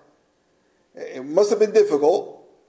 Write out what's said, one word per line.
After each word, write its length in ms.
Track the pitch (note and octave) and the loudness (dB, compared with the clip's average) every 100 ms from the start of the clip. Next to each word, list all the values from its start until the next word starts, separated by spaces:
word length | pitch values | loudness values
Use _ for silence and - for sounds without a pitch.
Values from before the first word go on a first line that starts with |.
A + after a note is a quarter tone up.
| _ _ _ _ _ _ _ _ _ - | _ _ _ _ _ _ _ _ _ -18
It 300 | - C3+ C#3 | -14 -14 -4
must 240 | E3+ G#3 | 0 0
have 100 | G#3 | 2
been 140 | G#3+ | 2
difficult 680 | G#3+ G3 D3 D3 F#3+ - - _ _ | 2 2 2 2 0 -4 -20 _ _